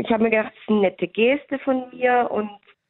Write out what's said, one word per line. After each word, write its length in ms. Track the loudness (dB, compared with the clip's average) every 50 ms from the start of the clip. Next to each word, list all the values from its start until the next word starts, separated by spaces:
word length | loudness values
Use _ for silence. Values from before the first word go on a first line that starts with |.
| 0
ich 60 | 0
hab 100 | 0 0
mir 80 | 2 2
gedacht, 240 | 0 0 -2 -4 -8
das 80 | -12
ist 80 | -4 0
eine 100 | 2 2
nette 260 | 2 2 0 -2 -6 -6
Geste 500 | -2 0 2 2 2 0 -2 -6 -8 -6
von 300 | -2 -2 -2 -2 -4 -8
mir 380 | -6 -2 0 2 2 2 0 0
und 180 | -2 -4 -4 -6 -10 -16 _ _ _ _ _ _